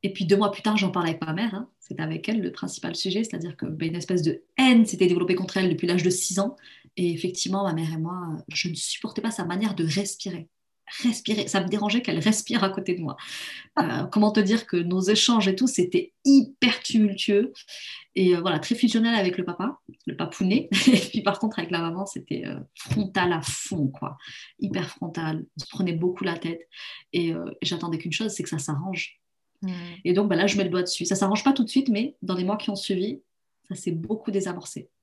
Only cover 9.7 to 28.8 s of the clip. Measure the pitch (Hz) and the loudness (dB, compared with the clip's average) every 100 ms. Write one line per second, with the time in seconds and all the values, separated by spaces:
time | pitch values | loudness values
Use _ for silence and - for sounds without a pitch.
9.7 | 180 165 170 202 - - 170 165 _ _ | 0 0 0 -2 -6 -8 -8 -12 _ _
10.7 | _ - - 240 220 - 208 196 190 175 | _ -16 -2 -2 0 -2 -2 0 -2 0
11.7 | 208 208 233 - 165 214 214 - 226 190 | 0 0 0 0 0 2 0 0 0 0
12.7 | 190 185 180 160 - - - - - - | -2 -4 -4 -4 -8 -12 -12 -12 -14 -4
13.7 | - 165 - 180 214 208 214 190 220 - | -2 0 -2 0 2 4 4 4 2 0
14.7 | 175 170 185 190 214 - 233 190 190 254 | -2 0 0 2 4 4 4 4 2 2
15.7 | - 180 349 - _ 277 277 - - 247 | 2 2 0 -2 _ 8 8 6 0 0
16.7 | - - 226 208 196 - 202 247 - - | 0 0 4 4 2 2 4 2 -4 -20
17.7 | - - - - - 185 175 180 156 - | -16 -16 -16 -8 2 4 4 2 -2 -2
18.7 | 233 233 226 226 226 185 180 175 - 214 | 2 4 4 4 4 2 0 -4 -4 -4
19.7 | - - - - 139 160 - 185 233 - | -6 -20 -12 -10 -6 -8 -2 2 2 2
20.7 | 202 - 240 - 214 202 196 214 208 170 | 4 6 6 4 -2 0 0 -2 -2 -4
21.7 | 175 165 175 196 - - - - - - | -2 -2 -4 -6 -10 -8 -8 -6 -10 -14
22.7 | - - 214 190 190 180 165 - - - | -18 -4 -2 0 0 0 0 -4 -8 -6
23.7 | 175 139 139 - 143 - - - _ 196 | -2 -2 -4 -12 -12 -18 -18 -20 _ -4
24.7 | 185 175 - 170 165 160 160 - - - | -4 -6 -6 -8 -4 -4 -4 -8 -14 -12
25.7 | - 180 165 180 180 185 165 165 165 - | -4 -2 0 0 0 -4 -4 -6 -8 -12
26.7 | - - - _ 175 165 165 170 - 165 | -18 -18 -18 _ -2 0 -2 -8 -8 -6
27.7 | 170 170 160 175 156 220 - - 160 - | -4 -4 -4 -4 -4 -4 -4 -6 -6 -4
28.7 | 147 | -4